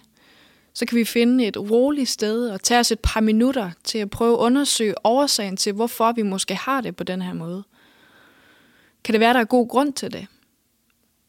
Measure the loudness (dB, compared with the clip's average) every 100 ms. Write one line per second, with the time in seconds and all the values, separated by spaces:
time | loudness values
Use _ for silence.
0 | _ _ _ _ _ _ _ -8 -2 0
1 | 0 2 4 4 2 -2 0 2 2 2
2 | -2 -2 -2 -2 -4 -4 0 2 2 0
3 | -2 0 2 4 2 0 -4 -8 -8 -6
4 | -6 0 2 4 4 2 2 0 -2 0
5 | 2 2 2 0 -4 -4 -4 -2 -2 0
6 | 0 0 -2 -2 -4 -6 -4 -4 -4 -8
7 | -6 -6 -6 -8 -8 -10 -12 _ _ _
8 | _ _ _ _ _ _ _ _ _ _
9 | -2 2 4 4 2 2 2 0 -2 -2
10 | -8 -10 -14 _ _ _ _ _ _ _
11 | _ _